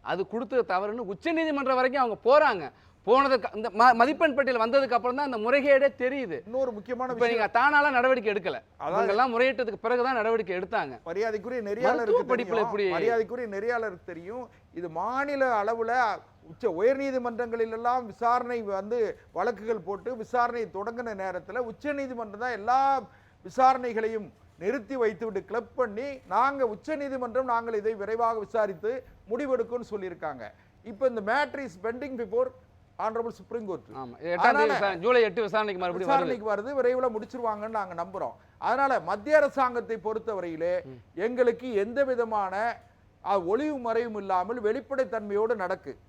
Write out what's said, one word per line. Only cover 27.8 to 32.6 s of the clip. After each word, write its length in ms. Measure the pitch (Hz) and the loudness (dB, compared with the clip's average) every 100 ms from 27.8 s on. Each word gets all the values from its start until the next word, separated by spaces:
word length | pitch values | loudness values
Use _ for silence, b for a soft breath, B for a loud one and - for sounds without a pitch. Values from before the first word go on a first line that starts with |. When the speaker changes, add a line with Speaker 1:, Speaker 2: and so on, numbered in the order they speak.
| 208 | -2
Speaker 2:
விரைவாக 440 | 220 202 226 233 226 | -4 -4 0 0 0
விசாரித்து 680 | 202 233 208 180 208 254 - b - | -4 0 0 0 -4 -6 -8 b -6
முடிவெடுக்கும்னு" 540 | 233 285 254 233 247 220 | -4 0 0 0 -4 -6
சொல்லியிருக்காங்க. 520 | 202 185 165 160 135 107 - b b | -8 -8 -8 -8 -8 -12 -16 b b
இப்ப 240 | - 208 262 | -16 -2 0
இந்த 140 | 226 | 0
matter 360 | 196 254 294 285 | -2 0 0 -4
is 120 | 277 165 | -12 -8
pending 440 | 202 240 277 262 226 | -6 -6 -8 -8 -4
before 200 | 226 254 - | -2 -2 -4